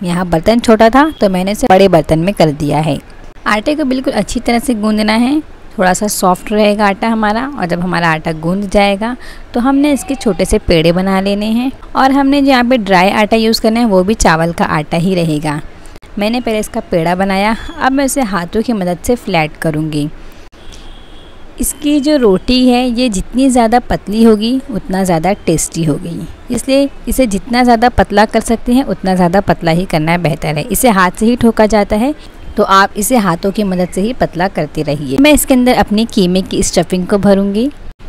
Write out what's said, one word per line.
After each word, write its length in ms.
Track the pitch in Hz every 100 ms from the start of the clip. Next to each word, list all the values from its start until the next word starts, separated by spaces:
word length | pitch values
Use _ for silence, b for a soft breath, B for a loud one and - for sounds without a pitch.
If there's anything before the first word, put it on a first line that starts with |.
यहाँ 240 | 180 175 185
बर्तन 320 | 165 160 233
छोटा 300 | 240 220 226
था 200 | 262 311
तो 180 | 294 202
मैंने 220 | 180 190
इसे 160 | 214 165
बड़े 200 | 185 190
बर्तन 320 | 170 151 160
में 140 | 175
कर 180 | 208 160
दिया 260 | 147 147 147
है। 200 | 156 139 - - - - 254
आटे 280 | 214 214 302
को 100 | 285
बिल्कुल 280 | 262 269
अच्छी 260 | 247 196 240
तरह 200 | 240 240
से 140 | 247 220
गूँधना 380 | 214 214 214 220
है, 260 | 240 302 - - - -
थोड़ा 160 | 185
सा 140 | 185 208
सॉफ्ट 440 | - 190 180 -
रहेगा 360 | 214 208 208 208
आटा 200 | 196 226
हमारा। 380 | 220 214 220 269
और 160 | 277 175
जब 140 | 175
हमारा 320 | 180 170 170
आटा 200 | 160 170
गूँध 360 | 160 160 190 202
जाएगा 460 | 208 202 196 226 254 B B -
तो 60 | 247
हमने 320 | 240 277 294
इसके 220 | 277 - 277
छोटे 300 | 220 175 190
से 140 | 214
पेड़े 320 | - 170 165
बना 280 | 175 190 190
लेने 240 | 196 202 214
हैं। 240 | 226 254 - - -
और 160 | 269
हमने 300 | 269 269 285
जो 60 | 277
यहाँ 160 | 254
पे 140 | 240 254
ड्राई 300 | 196 185 190
आटा 260 | 220 208 226
यूज़ 240 | 220 226
करना 180 | 226 226
है, 60 | 240
वो 180 | 190
भी 100 | 185 226
चावल 380 | 180 160 170
का 120 | 170 190
आटा 300 | 160 151 165
ही 180 | 180 185
रहेगा। 460 | 160 151 156 147 - B B B B -
मैंने 200 | 208 240
पहले 180 | 247 214
इसका 200 | 208 226
पेड़ा 320 | - 180 165 180
बनाया, 400 | 196 190 208 220 - 320
अब 160 | 262
मैं 120 | 269 277
इसे 160 | 277
हाथों 380 | 226 190 175 220
की 120 | 226
मदद 240 | 220 180 175
से 180 | - 247
फ्लैट 400 | - 180 151 -
करूँगी। 520 | 165 156 156 147 147 - B B - - - - - - - - - - - -
इसकी 400 | - - 285 294
जो 160 | 269 302
रोटी 500 | 233 190 - 247 254
है, 180 | 240 254
ये 180 | 233 254
जितनी 400 | 190 - 240 269
ज़्यादा 300 | 247 226 240
पतली 420 | - 175 - 214
होगी, 360 | 226 214 226 262 -
उतना 320 | 202 - 190
ज़्यादा 300 | 185 165 180 202
टेस्टी 440 | - 156 - 160
होगी, 320 | 160 151 - 165 - - -
इसलिए 380 | 233 - 269 277 - -
इसे 200 | 233 254
जितना 360 | 190 - 240
ज़्यादा 260 | 247 226 240
पतला 340 | - 190 202 214
कर 160 | 220
सकते 320 | 208 226 -
हैं, 100 | 247 -
उतना 300 | 190 196 185
ज़्यादा 260 | 175 196
पतला 300 | 202 170 170
ही 140 | 165 190
करना 320 | 156 156 175
बेहतर 380 | 156 151 160 151
है। 60 |
इसे 260 | - 196 247
हाथ 200 | 190 180
से 140 | - 220
ही 100 | 240
ठोका 300 | 233 220 214
जाता 280 | 214 202 214
है, 180 | 254 311 B - - -
तो 60 |
आप 300 | 202 190 196 -
इसे 200 | 202 254
हाथों 340 | 196 170 196
की 120 | 190
मदद 260 | 202 180 180
से 120 | -
ही 120 | 214
पतला 340 | 254 170 160 190
करते 320 | 196 151 -
रहिए। 340 | 151 143 143 135
मैं 160 | 269
इसके 200 | 277 -
अंदर 220 | 254 247 240
अपनी 300 | 202 208 226
कीमे 340 | - 180 185
की 200 | 180 -
स्टफिंग 440 | - - 165 185 180
को 100 | 202
भरूँगी। 500 | 202 196 202 202 269 - - -